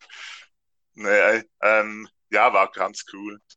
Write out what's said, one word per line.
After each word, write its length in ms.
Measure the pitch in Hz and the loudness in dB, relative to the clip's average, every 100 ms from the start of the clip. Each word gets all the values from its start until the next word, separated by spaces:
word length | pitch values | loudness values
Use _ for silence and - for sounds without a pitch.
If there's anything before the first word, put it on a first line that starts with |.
| _ - - - - _ _ _ _ | _ -20 -18 -20 -20 _ _ _ _
Nee, 480 | - 104 104 95 110 107 _ | -8 0 2 4 2 -4 _
ähm, 440 | 104 110 107 107 107 _ _ | 0 2 0 -8 -18 _ _
ja, 200 | 104 120 | 2 2
war 180 | 101 98 | 4 0
ganz 360 | 98 95 107 - | -2 -6 -6 -16
cool. 260 | 98 104 104 _ | -14 -14 -16 _